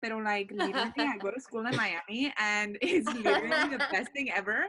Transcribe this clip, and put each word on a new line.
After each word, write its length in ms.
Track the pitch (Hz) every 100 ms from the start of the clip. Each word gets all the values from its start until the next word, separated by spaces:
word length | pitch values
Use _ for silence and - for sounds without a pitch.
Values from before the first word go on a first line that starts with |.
Pero, 180 | 233 220
like, 320 | 214 208 202
literally, 420 | 202 339 226 226 -
I 200 | 285 220
go 120 | 196
to 100 | 233
school 260 | - 226 226
in 100 | 247
Miami, 560 | 214 170 170 220 277 -
and 380 | 214 208 208 202
<laughs> 40 |
it's 240 | 277 349 226
literally 640 | 247 226 403 415 311 302
the 180 | 269 269
best 220 | 190 247
thing 180 | 277 262
ever. 340 | 208 196 226